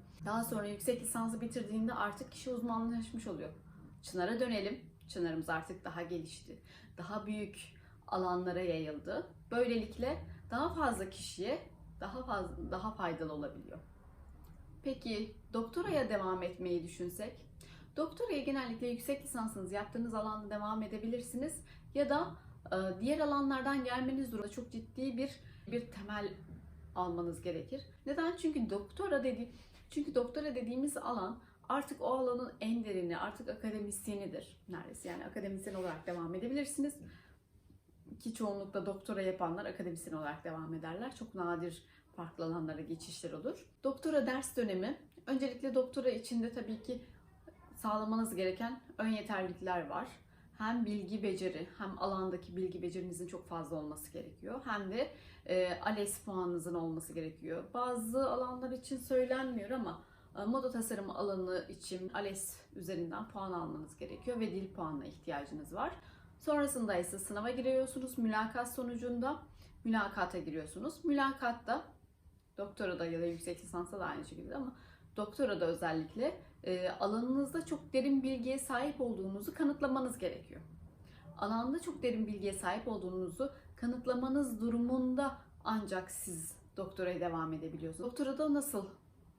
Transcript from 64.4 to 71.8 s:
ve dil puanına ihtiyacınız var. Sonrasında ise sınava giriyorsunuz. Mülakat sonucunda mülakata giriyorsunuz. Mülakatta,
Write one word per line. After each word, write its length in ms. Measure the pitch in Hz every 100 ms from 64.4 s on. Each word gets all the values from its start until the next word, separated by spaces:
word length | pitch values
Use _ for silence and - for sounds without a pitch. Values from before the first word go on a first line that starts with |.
ve 120 | 214
dil 220 | 180 190
puanına 320 | - 160 147 -
ihtiyacınız 680 | - - 143 143 156 151
var. 220 | 180 277 - - - - -
Sonrasında 560 | - 294 285 254 220 185
ise 220 | 175 196
sınava 320 | - 202 226
giriyorsunuz. 680 | 254 254 262 262 262 254 -
Mülakat 560 | 226 214 220 240 240
sonucunda 680 | - 240 240 240 240 262 311 - - - -
mülakata 540 | 233 220 202 - 180 185
giriyorsunuz. 640 | 156 156 156 185 254 -
Mülakatta, 800 | 339 285 269 269 247 233 - 269